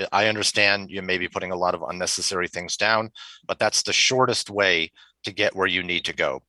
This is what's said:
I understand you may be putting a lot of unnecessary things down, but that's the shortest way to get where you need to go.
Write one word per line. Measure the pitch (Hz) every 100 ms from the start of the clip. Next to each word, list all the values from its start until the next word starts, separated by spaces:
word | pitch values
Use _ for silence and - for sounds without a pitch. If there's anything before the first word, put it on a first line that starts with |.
| 95
I | 98 107
understand | 107 101 110 101 101 98
you | 95
may | 92 92
be | 87
putting | 98 92
a | 90
lot | 90
of | 87 82
unnecessary | 90 90 - - 95 90
things | 87 87 -
down, | 104 110 110 - - - -
but | 95
that's | 110 -
the | -
shortest | 92 - 127 127 110 -
way | 101 98 85 80 - - _
to | -
get | 95 104 95
where | 92
you | 90
need | 90 87
to | -
go. | 80 78 67